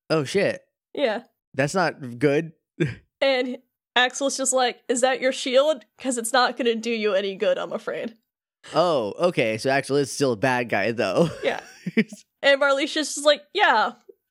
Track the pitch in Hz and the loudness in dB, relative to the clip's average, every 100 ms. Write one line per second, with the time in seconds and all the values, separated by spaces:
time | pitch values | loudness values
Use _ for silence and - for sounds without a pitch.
0 | - 156 135 196 151 98 _ _ _ 294 | -2 -2 0 0 0 -2 _ _ _ -4
1 | 254 208 - _ _ 127 143 190 160 - | -2 -2 -8 _ _ -4 -2 0 -2 -2
2 | 131 120 143 147 160 - _ - 147 - | -10 -2 0 2 -2 -10 _ -6 -4 -6
3 | _ _ 277 254 254 254 _ _ _ 240 | _ _ 0 0 -2 -8 _ _ _ 2
4 | 247 254 277 269 262 262 247 - - 247 | 2 0 -2 -2 0 2 0 -2 -4 0
5 | 262 262 254 262 269 254 294 285 - _ | 2 2 0 -2 0 2 4 0 -8 _
6 | 254 240 226 254 247 240 233 226 226 226 | -6 -4 0 2 2 2 -2 -2 -2 -2
7 | 214 190 202 190 190 - 170 - - 160 | 0 0 -2 -2 0 0 -4 -8 -6 -8
8 | 226 - _ _ _ _ - 147 175 147 | -8 -12 _ _ _ _ -4 0 2 0
9 | 104 - 175 156 117 110 131 135 131 143 | -2 -2 0 0 0 0 0 0 0 -2
10 | 139 - 139 107 131 123 120 110 101 113 | -2 0 0 0 0 0 0 0 0 0
11 | 101 101 165 - - - - - 185 - | 0 2 0 -2 -6 -6 -10 -14 -4 -2
12 | 220 - _ _ 277 277 277 277 294 311 | -2 -8 _ _ 2 4 2 0 -2 -2
13 | 285 - 294 294 - 381 359 226 202 - | -4 0 2 2 -2 0 4 4 0 -4
14 | - _ _ | -18 _ _